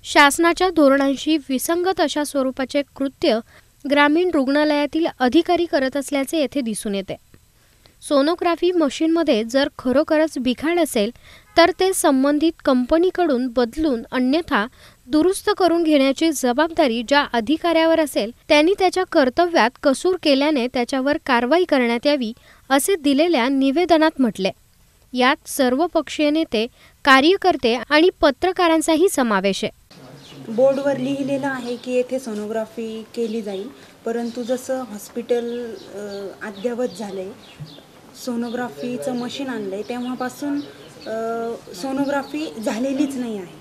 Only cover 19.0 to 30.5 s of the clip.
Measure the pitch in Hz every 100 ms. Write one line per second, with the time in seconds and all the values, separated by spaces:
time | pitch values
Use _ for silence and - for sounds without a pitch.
19 | 370 330 262 247 349 330 226 - 302 269
20 | 359 359 320 269 285 302 240 254 240 269
21 | 262 302 - 240 247 320 370 285 240 240
22 | 285 294 226 233 - - _ 269 330 392
23 | 285 277 339 311 233 277 269 277 349 330
24 | 311 320 247 190 185 - _ _ _ _
25 | _ 247 254 302 - - 262 254 339 330
26 | 302 - 294 302 320 220 226 _ - _
27 | 285 269 285 381 370 311 233 240 214 302
28 | 349 - 311 269 359 370 349 320 311 311
29 | 381 - 247 202 190 190 214 - _ -
30 | - - - - -